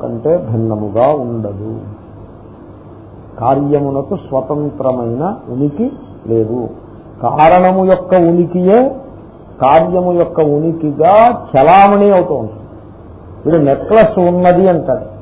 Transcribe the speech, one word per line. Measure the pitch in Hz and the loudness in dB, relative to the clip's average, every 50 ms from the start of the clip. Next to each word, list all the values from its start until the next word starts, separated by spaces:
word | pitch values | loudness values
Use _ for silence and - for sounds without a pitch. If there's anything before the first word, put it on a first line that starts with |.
| 123 | -10
కంటే | 123 120 113 113 147 165 139 135 113 | -10 -10 -6 -2 -2 -2 -2 -2 -4
భిన్నముగా | 117 113 113 113 110 107 107 104 98 113 123 139 | -4 -4 -2 -4 -4 -4 -6 -4 -2 0 0 2
ఉండదు. | 151 147 123 120 117 113 104 101 98 98 104 110 113 110 101 101 104 - - - - - - - - - - - - - - - - - - - - - - - - - - - - - | 0 -2 -4 -6 -8 -8 -8 -8 -10 -10 -12 -12 -12 -12 -14 -16 -18 -20 -20 -20 -20 -20 -20 -20 -20 -20 -20 -20 -20 -20 -20 -20 -20 -20 -20 -20 -20 -20 -20 -20 -20 -20 -20 -20 -14 -6
కార్యమునకు | 110 123 135 139 143 143 147 143 143 139 135 135 139 - 202 | -2 0 0 0 0 0 -2 -2 -2 -2 -4 -6 -6 -6 -8
స్వతంత్రమైన | - - - 135 131 131 - 151 147 147 143 - - 131 131 127 120 117 117 117 127 147 - 117 - - 120 | -10 -8 -6 -6 -6 -4 -4 -6 -6 -6 -6 -8 -4 -4 -4 -4 -4 -4 -6 -6 -4 -4 -6 -6 -8 -12 -10
ఉనికి | 120 127 143 147 147 - 226 269 - - - - - - - | -6 -4 -4 -4 -4 -4 -6 -6 -6 -10 -18 -20 -20 -16 -6
లేదు. | 110 113 113 110 107 117 127 117 110 - - - - - - - - - - 117 | -2 -2 -2 0 -2 -4 -6 -6 -8 -12 -16 -20 -20 -20 -20 -20 -20 -14 -6 -6
కారణము | 120 123 147 156 160 180 180 180 185 185 190 190 | -4 0 2 4 4 6 4 4 2 2 2 2
యొక్క | 190 185 180 - - 185 | 2 2 0 0 0 2
ఉనికియే | 185 170 165 170 175 175 170 - 185 180 185 208 240 262 277 277 - - - - - - - - - - - - - 123 | 2 4 4 2 2 0 0 -2 0 2 2 4 4 2 0 -2 -8 -14 -18 -20 -20 -20 -20 -20 -20 -20 -20 -6 -2 2
కార్యము | 131 147 165 165 180 180 180 180 180 180 | 4 4 4 4 2 0 -2 -2 0 0
యొక్క | 175 165 - - 165 | 0 -2 -2 0 -2
ఉనికిగా | 156 147 147 147 160 165 160 165 151 151 139 135 156 175 202 220 226 247 233 - - - - | 0 0 0 0 -2 -2 -4 -4 -4 -6 -2 0 2 4 6 6 4 4 2 -2 -6 -2 0
చలామణి | 135 139 160 180 196 196 202 208 202 202 202 | 2 4 6 6 6 6 6 4 4 4 4
అవుతూ | 196 180 170 180 151 | 4 2 2 0 -4
ఉంటుంది. | 127 110 107 - - - - - - - - - - - - - - - - - - - | -6 -6 -8 -12 -16 -20 -20 -20 -20 -20 -20 -20 -20 -20 -20 -20 -20 -20 -20 -20 -8 -4
వీడు | 143 165 165 147 | 0 0 2 2
నెక్లెస్ | 139 139 139 - - 208 226 214 214 214 190 | 2 0 -2 -2 2 4 4 4 4 2 0
ఉన్నది | 175 175 175 180 180 180 180 180 190 185 | 0 0 0 2 2 2 4 4 4 2
అంటాడు. | 175 156 135 135 127 - - - - - | 2 0 -2 -4 -4 -4 -6 -12 -16 -20